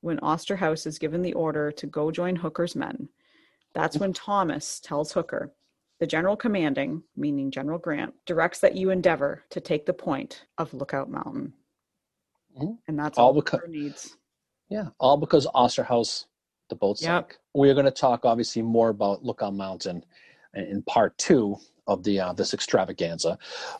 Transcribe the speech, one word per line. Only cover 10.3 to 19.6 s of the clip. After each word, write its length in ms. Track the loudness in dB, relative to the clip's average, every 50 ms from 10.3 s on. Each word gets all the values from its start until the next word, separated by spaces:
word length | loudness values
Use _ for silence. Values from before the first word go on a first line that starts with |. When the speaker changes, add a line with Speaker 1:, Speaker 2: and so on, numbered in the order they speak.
| -14 -20 -20 _ _ -6
Speaker 1:
of 160 | -6 -6 -6
Lookout 360 | -10 -8 -4 -4 -4 -4 -4
Mountain." 440 | -8 -8 -8 -8 -8 -8 -8 -10 -12 _ _ _ _ _ _ _ _ _ _ _ _ _ _ _ _ _ _ _ _
Speaker 2:
Mm-hmm. 160 | -6 -6 -6 -6 -8 _ -6
Speaker 1:
And 100 | -6 -4
that's 200 | -4 -2 4 6
Speaker 2:
All 100 | 6 6
Speaker 1:
all 60 | 6 6
Speaker 2:
becau- 80 | 2 2
Speaker 1:
Hooker 160 | -2 -2 -4 -6
needs. 480 | -8 -8 -8 -8 -8 -12 -18 -18 -20 _ _ _ _ _ _ _ _ _ _ _
Speaker 2:
Yeah, 200 | -8 -6 -6 -8 -6 _
all 180 | 4 6 6
because 300 | 6 4 4 4 4 4 4 4
Osterhaus, 720 | 4 4 4 2 -2 0 2 2 2 2 0 -4 -8 -10 _ _ _ _ _ _ _ _ _
the 80 | -6
boat 240 | 0 0 0 0 0
Speaker 1:
Yep. 80 | 0 0 0 0 0 -4
Speaker 2:
sank. 100 | -16 _ _ _ _
We 140 | 6 6 6
are 40 | 8
gonna 160 | 8 4 4
talk, 340 | 2 4 2 2 2 4 4
obviously, 380 | 2 4 4 0 -2 -2 -2
more 260 | -2 2 4 4 4 4
about 360 | 4 2 0 0 0 -2 -4
Lookout 300 | -8 -6 -4 -4 -4 -4
Mountain 500 | -4